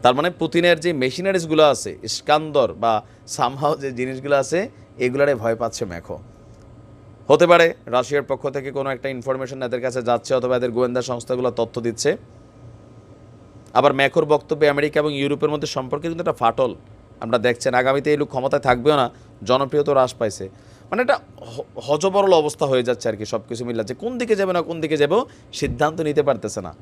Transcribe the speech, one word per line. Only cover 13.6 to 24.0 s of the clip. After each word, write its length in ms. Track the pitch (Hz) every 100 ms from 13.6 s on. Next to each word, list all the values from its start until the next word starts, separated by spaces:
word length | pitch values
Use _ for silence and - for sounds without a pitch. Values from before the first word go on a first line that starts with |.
| -
আবার 200 | - 139
ম্যাক্রোর 320 | 135 139 170 151
বক্তব্যে 440 | 151 - 151 151
আমেরিকা 300 | 143 147 151
এবং 140 | 151
ইউরোপের 360 | 143 139 143 151
মধ্যে 180 | 147 151
সম্পর্কে 400 | - 131 147 165
কিন্তু 140 | 165
একটা 120 | 170
ফাটল 420 | - 117 117 127 92 - - - -
আমরা 180 | 117 117
দেখছেন। 360 | 123 120 135
আগামীতে 380 | 123 127 139 143
এই 60 | 147
লোক 100 | 147
ক্ষমতায় 340 | 131 131 147
থাকবেও 340 | 127 123 127 147
না, 140 | 120 - - -
জনপ্রিয়তা 480 | 98 127 135 147 147
হ্রাস 220 | 139 127
পাইছে, 360 | - 110 - 95 - - - -
মানে, 100 | 311
একটা 180 | 349 269 - -
হ-, 240 | - - - 104
হযবরল 580 | - 147 190 190 196
অবস্থা 320 | 170 147 - 147
হয়ে 180 | 131
যাচ্ছে 260 | 123 120 117
আর 60 | 104
কি। 100 | 107
সব 160 | 117 -
কিছু 160 | 117 120
মিলে 120 | 117
যাচ্ছে, 160 | 107
কোন 240 | 123